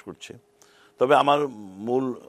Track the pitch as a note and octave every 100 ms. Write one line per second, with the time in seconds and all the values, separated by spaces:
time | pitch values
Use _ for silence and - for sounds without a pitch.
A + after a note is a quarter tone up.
0 | - - - A2+ _ _ _ _ _ -
1 | B2+ C#3+ C#3+ D3 C#3+ G#2+ G2 F#2+ A2+ B2+
2 | C3 A#2+